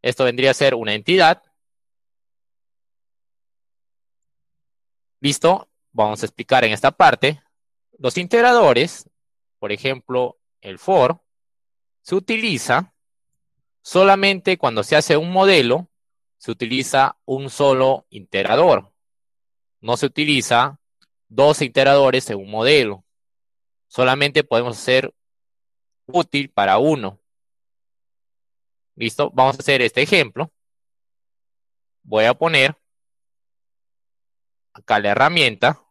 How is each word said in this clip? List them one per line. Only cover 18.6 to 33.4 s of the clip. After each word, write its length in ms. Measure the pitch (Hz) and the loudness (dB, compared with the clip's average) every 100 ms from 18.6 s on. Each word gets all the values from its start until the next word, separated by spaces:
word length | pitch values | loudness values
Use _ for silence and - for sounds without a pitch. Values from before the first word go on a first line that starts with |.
| 175 117 - _ _ _ _ _ _ _ _ _ | 2 2 -2 _ _ _ _ _ _ _ _ _
No 160 | 110 120 | -8 -4
se 80 | 139 | -4
utiliza 760 | - 151 139 - 120 135 143 _ _ _ _ _ | -4 -2 -2 0 0 -2 -6 _ _ _ _ _
dos 360 | 113 143 151 | 0 2 2
integradores 680 | 139 135 135 143 135 127 - | -2 0 4 4 4 0 -4
en 80 | 101 | -12
un 140 | 98 | -10
modelo. 520 | 107 120 151 113 95 _ _ _ _ _ _ _ _ _ | -4 2 2 0 -6 _ _ _ _ _ _ _ _ _
Solamente 560 | - 127 135 143 147 | -4 -2 0 -2 -2
podemos 340 | 143 117 120 110 | -2 -2 -2 -8
hacer 340 | - 131 131 _ _ _ _ _ _ _ _ _ - | -2 -2 -2 _ _ _ _ _ _ _ _ _ -4
útil 440 | 175 160 139 139 | -4 -2 -6 -6
para 300 | - 98 98 | -2 2 2
uno. 380 | 147 151 98 95 _ _ _ _ _ _ _ _ _ _ _ _ _ _ _ _ _ _ | 2 -2 -6 -14 _ _ _ _ _ _ _ _ _ _ _ _ _ _ _ _ _ _
¿Listo? 360 | 117 - 147 | -10 -6 -6
Vamos 220 | - 131 135 | 0 0 0
a 40 | |
hacer 220 | - 139 | -2 0
este 200 | 120 - | 0 -2
ejemplo. 500 | 147 196 127 120 160 _ _ _ _ _ _ _ _ _ _ _ _ _ _ _ | 0 0 -2 -6 -12 _ _ _ _ _ _ _ _ _ _ _ _ _ _ _
Voy 220 | - 107 110 | -6 0 0
a 80 | |
poner 440 | 131 165 156 135 151 _ _ _ _ _ _ | 0 0 2 0 -2 _ _ _ _ _ _